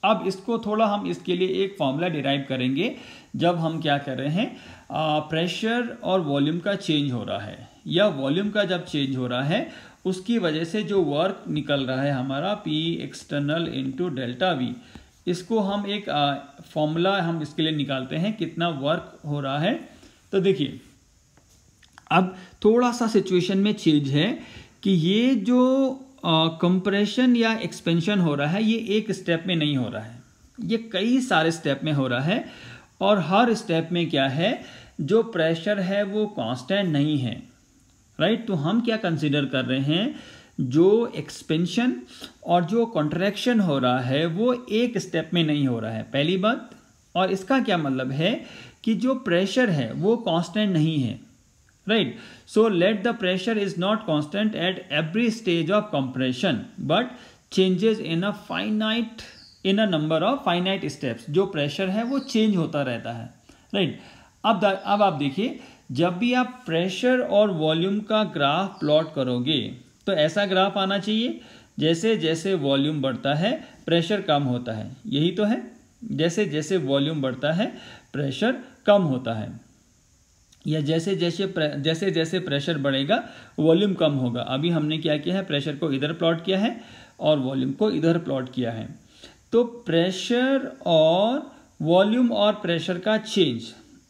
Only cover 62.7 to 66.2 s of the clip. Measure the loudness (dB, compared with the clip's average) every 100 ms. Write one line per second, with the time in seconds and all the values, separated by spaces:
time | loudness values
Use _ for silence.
62.7 | -2 -2 -4 -6 -10 -12 -16 _ -20 _
63.7 | -2 -2 -2 -16 -20 -20 _ 0 4 2
64.7 | 0 -2 2 2 2 -2 -2 -4 -6 -18
65.7 | -20 _ 0 0 2